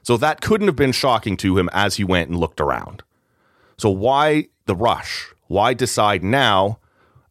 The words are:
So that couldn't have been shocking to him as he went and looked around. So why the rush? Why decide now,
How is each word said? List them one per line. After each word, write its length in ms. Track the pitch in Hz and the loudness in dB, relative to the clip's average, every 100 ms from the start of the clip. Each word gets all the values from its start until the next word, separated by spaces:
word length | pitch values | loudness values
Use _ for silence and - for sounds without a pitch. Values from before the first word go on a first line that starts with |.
So 140 | - 117 | -2 0
that 240 | 151 156 | 0 -2
couldn't 260 | - 208 202 | 0 0 2
have 80 | |
been 160 | 139 135 | 2 0
shocking 460 | 123 139 113 113 90 | 0 0 0 -2 -2
to 220 | 95 95 | 0 2
him 100 | 90 | 0
as 240 | 92 101 - | 0 0 0
he 80 | |
went 260 | 95 92 73 | 0 0 0
and 100 | 85 | -2
looked 200 | 78 - | -4 -2
around. 420 | 71 62 - - - _ _ _ _ _ _ - | -2 -4 -8 -16 -20 _ _ _ _ _ _ -4
So 140 | 110 | -2
why 580 | 95 113 139 151 151 - _ | 0 0 2 2 0 -2 _
the 100 | - | -6
rush? 600 | 90 113 85 - - - _ - | -2 0 -2 -6 -12 -14 _ -4
Why 260 | 95 113 | 0 0
decide 500 | 123 127 - 104 98 | 0 -2 0 0 0
now, 540 | 92 135 123 98 101 113 _ _ _ _ _ | 0 2 4 4 2 -2 _ _ _ _ _